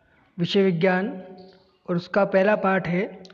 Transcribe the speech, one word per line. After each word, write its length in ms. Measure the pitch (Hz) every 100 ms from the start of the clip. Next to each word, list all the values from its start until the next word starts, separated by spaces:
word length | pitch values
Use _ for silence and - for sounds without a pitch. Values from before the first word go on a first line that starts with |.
| _ _ _ -
विषय 240 | 175 202
विज्ञान 580 | 190 170 185 185 208 285 - - - - _ _ -
और 60 | 175
उसका 300 | - 208 196
पहला 300 | 196 190 214
पाठ 320 | 196 190 170
है 360 | 175 208 - -